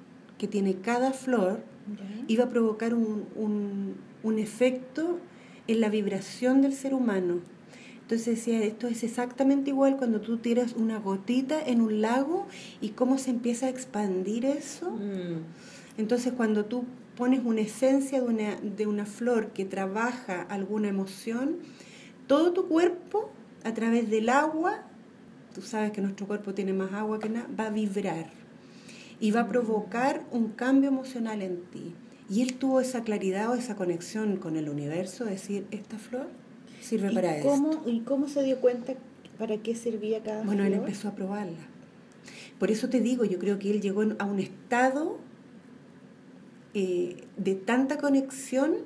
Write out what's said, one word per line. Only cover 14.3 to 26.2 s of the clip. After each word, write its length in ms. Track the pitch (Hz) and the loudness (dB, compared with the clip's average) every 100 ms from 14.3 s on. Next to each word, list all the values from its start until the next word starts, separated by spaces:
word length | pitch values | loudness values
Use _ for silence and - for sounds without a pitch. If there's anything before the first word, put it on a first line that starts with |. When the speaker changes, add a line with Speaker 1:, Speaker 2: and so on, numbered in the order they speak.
| 233 | 0
Speaker 1:
eso. 460 | 269 302 - - 359 | 0 0 -6 -8 -8
Speaker 2:
Mm. 520 | 208 202 190 175 165 160 - - - - - | -6 -6 -6 -6 -6 -8 -16 -20 -20 -14 -6
Speaker 1:
Entonces, 340 | 214 240 254 | 0 0 0
cuando 320 | 247 220 214 208 | 0 2 2 0
tú 180 | 247 247 - - - | -4 -6 -10 -16 -2
pones 260 | 247 262 240 | 2 4 2
una 160 | 220 | 0
esencia 580 | 214 - 262 269 269 269 | 0 2 4 4 2 0
de 60 | 240 | 2
una, 280 | 220 208 190 | 2 0 -2
de 280 | 208 196 208 | -6 -2 -2
una 180 | 208 202 | -2 -4
flor 440 | - 240 226 208 | -2 2 2 0
que 120 | - 190 | -4 -4
trabaja 760 | 190 190 208 240 247 - 175 | -2 -2 0 -2 -2 -6 -6
alguna 480 | 175 202 190 214 208 | -4 -6 -2 -2 0
emoción, 680 | 196 190 - 226 233 285 349 - - - - - - - | 0 -4 -6 -6 -2 -2 -4 -8 -18 -20 -20 -20 -16 2
todo 240 | 285 349 | 4 6
tu 140 | 359 - | 2 2
cuerpo, 600 | 320 349 - - 415 523 - - - | 4 4 2 -4 -4 -4 -10 -20 -10
a 100 | 226 | -6
través 360 | 220 226 233 214 | -2 2 2 4
del 180 | 220 220 | 2 4
agua, 540 | 277 311 311 359 - - - - - - - - - | 4 4 0 -2 -2 -8 -20 -20 -20 -20 -20 -16 -14
tú 60 | |
sabes 300 | - 214 214 | -6 -2 -2
que 100 | 208 | 0
nuestro 260 | 196 196 | -2 -4